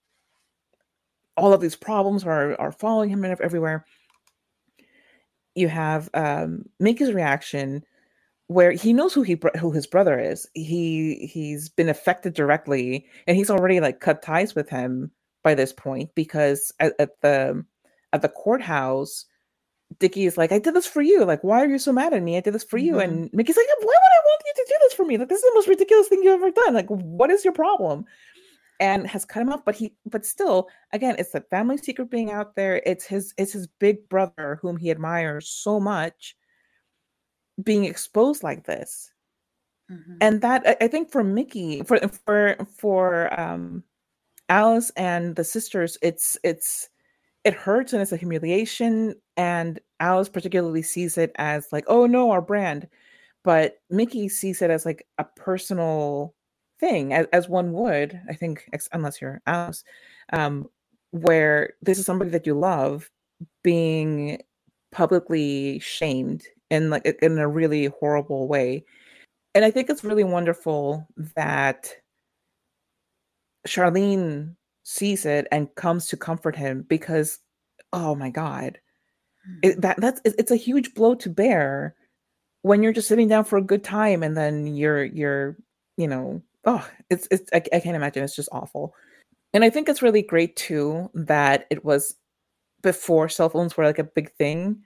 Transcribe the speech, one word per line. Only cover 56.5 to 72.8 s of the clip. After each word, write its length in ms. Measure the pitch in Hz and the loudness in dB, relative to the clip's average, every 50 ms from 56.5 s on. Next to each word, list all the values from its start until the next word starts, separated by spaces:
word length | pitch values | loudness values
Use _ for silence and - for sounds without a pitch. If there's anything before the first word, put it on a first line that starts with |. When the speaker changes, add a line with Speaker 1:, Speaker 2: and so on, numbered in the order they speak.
| _ _ _ _ _ - | _ _ _ _ _ -4
Speaker 1:
thing, 340 | - 339 247 165 139 135 131 | -2 0 0 0 -2 0 0
as, 140 | 160 165 - - | 0 2 2 2
as 160 | 180 170 180 | 0 2 2
one 240 | 175 180 175 175 165 | 0 -2 -2 -2 -2
would, 460 | 180 240 233 160 143 147 147 - 175 185 - | -2 -2 0 0 0 -2 -4 -6 -12 -14 -14
I 40 | 160 | -12
think, 360 | - 170 165 151 - - - - | -8 -8 -8 -8 -10 -12 -12 -12
ex-, 160 | 151 - - - | -12 -10 -8 -8
unless 280 | 165 156 143 - - | -6 -6 -6 -8 -10
you're 200 | 139 135 139 - - | -12 -12 -12 -8 -4
Alice, 360 | - 170 170 175 175 165 - - _ - - - - - - _ - - | -4 -4 -4 -4 -8 -12 -16 -18 _ -20 -20 -20 -20 -20 -20 _ -6 -4
um, 340 | 160 151 147 147 139 151 - _ _ _ _ _ _ _ _ | -2 -2 -2 -4 -6 -10 -12 _ _ _ _ _ _ _ _
where 600 | - 170 160 170 165 160 156 151 151 147 - - - - | -6 0 2 4 4 4 4 4 2 2 0 -2 -8 -4
this 180 | - 196 190 196 | 0 0 0 0
is 60 | 190 | 0
somebody 260 | - 180 185 196 175 | -2 -2 -2 -2 -2
that 140 | 165 165 - | -4 -2 -2
you 60 | 156 143 | -2 0
love 540 | 143 175 190 175 147 135 147 143 151 - - _ _ _ _ _ - 175 - _ _ - | 0 0 0 0 0 0 -2 -2 -6 -12 -16 _ _ _ _ _ -20 -20 -20 _ _ 0
being 800 | 175 170 165 165 160 160 160 156 156 151 147 147 147 147 - - _ _ _ _ _ _ _ _ _ | 2 2 2 2 0 0 -2 -2 -2 -2 -4 -4 -6 -8 -10 -14 _ _ _ _ _ _ _ _ _
publicly 880 | - - 175 - 185 175 175 - 165 156 147 143 143 139 139 139 139 147 | -2 0 2 2 2 0 0 0 -2 -2 -2 -2 -4 -4 -6 -6 -8 -8
shamed 640 | - - - - 160 151 131 131 131 143 156 156 - - _ _ _ - | -10 -10 -8 -4 -4 -2 -2 -2 -4 -4 -6 -8 -12 -16 _ _ _ -2
in, 200 | 160 156 160 156 | -2 0 0 0
like, 160 | 151 139 - - - - | 0 0 0 -2 0 2
in 160 | - 165 160 156 | 2 2 2 2
a 80 | 151 | 0
really 400 | 147 147 165 160 156 151 151 143 | 0 0 0 0 0 0 0 -2
horrible 600 | 139 143 - 151 147 147 147 143 147 143 135 131 | -4 -4 -4 -2 -2 -2 -2 -2 -4 -6 -6 -4
way. 380 | 135 147 139 127 123 131 151 - _ _ _ _ _ _ _ _ _ _ _ _ _ - | -2 0 0 0 -2 -4 -6 -10 _ _ _ _ _ _ _ _ _ _ _ _ _ 2
And 100 | 202 220 | 4 4
I 60 | 220 | 4
think 180 | 220 262 254 254 | 4 2 0 -2
it's 140 | 294 294 - | -4 -4 -4
really 200 | 208 214 214 202 | -2 0 2 2
wonderful 800 | 185 175 175 175 170 170 - - 165 156 147 143 139 147 156 156 _ _ - 156 156 - | 2 0 0 0 -2 -2 -2 -4 -4 -4 -2 -2 -4 -4 -6 -8 _ _ -14 -14 -10 -6
that 580 | 160 151 147 147 139 139 135 135 - - - - - _ _ _ _ _ _ _ _ _ _ _ _ _ _ _ _ | -6 -4 -2 0 0 0 0 -2 -4 -10 -20 -20 -20 _ _ _ _ _ _ _ _ _ _ _ _ _ _ _ _